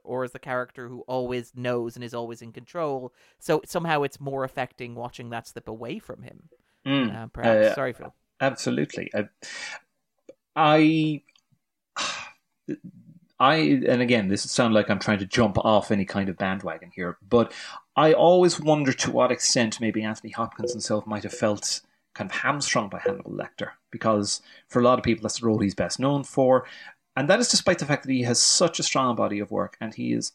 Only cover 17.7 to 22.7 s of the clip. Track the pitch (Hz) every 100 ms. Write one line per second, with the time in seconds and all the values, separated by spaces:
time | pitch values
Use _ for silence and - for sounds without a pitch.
17.7 | - - - 156 156 160 180 180 - 151
18.7 | 151 135 131 - 120 123 120 - 135 113
19.7 | - 117 107 110 110 110 104 113 - 113
20.7 | 117 - 107 107 104 101 - 110 104 -
21.7 | - _ _ _ - 98 - 127 143 127